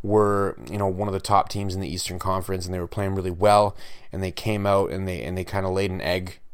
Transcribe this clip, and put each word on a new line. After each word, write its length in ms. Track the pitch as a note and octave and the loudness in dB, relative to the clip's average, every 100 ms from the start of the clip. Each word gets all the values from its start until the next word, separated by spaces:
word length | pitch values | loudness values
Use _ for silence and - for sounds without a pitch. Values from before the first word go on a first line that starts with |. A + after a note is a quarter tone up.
were, 560 | G2+ G#2+ G#2 G2+ G2 - - | 4 6 6 4 2 -2 -8
you 80 | G#2 | -2
know, 100 | G2 | 0
one 200 | F#2 G2+ | 0 -2
of 60 | |
the 60 | F#2+ | -2
top 280 | - G2+ - | 4 4 4
teams 280 | G2+ G2+ F#2 | -4 -4 -4
in 60 | |
the 60 | F2 | -4
Eastern 320 | F2+ - F2+ | -6 -6 -4
Conference 460 | F#2+ F#2 F#2+ F#2+ F2+ | -2 -2 -2 -6 -4
and 80 | |
they 60 | F#2 | -6
were 80 | E2+ | -4
playing 280 | - G2 F#2+ | -4 -2 -2
really 160 | F#2 | -4
well 440 | F2 G#2 G#2 G#2 - - - - | 2 6 8 6 0 -10 -12 -10
and 120 | - | -6
they 80 | F#2+ | -6
came 340 | - A2+ G#2 G2+ | -4 -2 0 4
out 240 | G2 G2 | 4 2
and 180 | F2+ F#2+ | -2 -4
they, 140 | F2 | -4
and 160 | B1 F#2 | -6 -6
they 60 | |
kinda 260 | F#2 G2+ F#2+ | -4 -2 -2
laid 220 | F#2 G2 | 0 0
an 100 | F#2 | -2
egg 380 | D2+ F2+ F#2 - - | -2 -2 -4 -12 -18